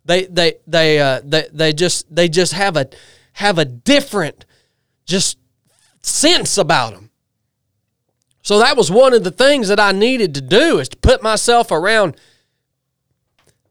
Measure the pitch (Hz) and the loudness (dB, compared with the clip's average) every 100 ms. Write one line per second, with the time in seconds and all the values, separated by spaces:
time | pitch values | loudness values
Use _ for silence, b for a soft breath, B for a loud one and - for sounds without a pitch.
0 | - 180 190 175 170 - - 160 160 151 | -2 -2 -2 -2 -2 -2 -4 0 2 2
1 | 135 131 139 156 147 151 156 151 175 - | 0 -2 -4 -4 -4 -4 -2 0 -2 -4
2 | - 156 175 160 175 190 202 151 135 b | -6 -2 0 0 -2 -2 -2 -2 -6 b
3 | b b b - 202 165 143 120 - 285 | b b b -4 -2 -2 -4 -4 0 0
4 | 277 208 147 - _ _ _ _ _ _ | 0 -6 -6 -10 _ _ _ _ _ _
5 | - 185 - - _ _ _ _ _ _ | -6 -4 -4 -8 _ _ _ _ _ _
6 | - - 311 330 190 - 160 151 113 92 | -8 -2 0 0 -2 -2 0 0 -2 -10
7 | 107 _ _ _ _ _ _ _ _ _ | -20 _ _ _ _ _ _ _ _ _
8 | _ _ _ _ - 208 247 277 151 208 | _ _ _ _ -2 2 2 2 2 4
9 | 262 233 180 175 269 294 190 208 202 190 | 4 4 0 0 2 2 0 0 2 2
10 | 233 254 185 143 131 196 330 196 123 - | 0 0 -4 -6 0 2 2 0 -4 -2
11 | 220 247 220 214 - 240 226 165 190 226 | 0 2 0 -2 0 0 0 -2 0 0
12 | 185 b b b b _ _ _ _ _ | 0 b b b b _ _ _ _ _
13 | _ _ _ _ _ _ _ | _ _ _ _ _ _ _